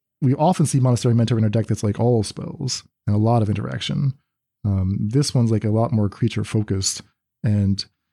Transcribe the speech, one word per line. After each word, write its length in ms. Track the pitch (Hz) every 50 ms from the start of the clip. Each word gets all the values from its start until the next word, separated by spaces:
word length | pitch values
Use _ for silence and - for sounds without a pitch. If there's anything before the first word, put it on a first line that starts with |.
| _ _ _ -
we 140 | 147 - 139
often 320 | - 151 175 180 - 156
see 140 | - - 135
Monastery 340 | 123 127 120 113 - 123 117
Mentor 240 | 117 117 107 120 113
in 60 | 110
a 40 | 107
deck 200 | 107 113 107 -
that's, 160 | 110 - -
like, 160 | 104 101 -
all 220 | 117 120 120 113 104
spells 580 | - - - - - - - 139 127 - - - _ _ _ -
and 80 | - 104
a 20 | 104
lot 220 | 107 113 120 117
of 80 | 107 104
interaction. 680 | 101 - - - - 120 - - 95 95 143 135 - _ _ _ _ _ _ _ _ _ -
Um, 340 | 104 98 95 92 95 98 -
this 320 | 110 104 113 143 139 -
one's, 180 | - 131 117 110
like, 120 | 113 104 -
a 60 | 107
lot 220 | 107 110 117 120
more 180 | 117 110 104 98
creature 340 | - - 120 110 - 107 110
focused, 580 | - - 110 104 - 101 98 98 - - - - _ _ _ _ _ _ _
and 400 | - 107 104 101 98 98 98 98 - - _ _ _ _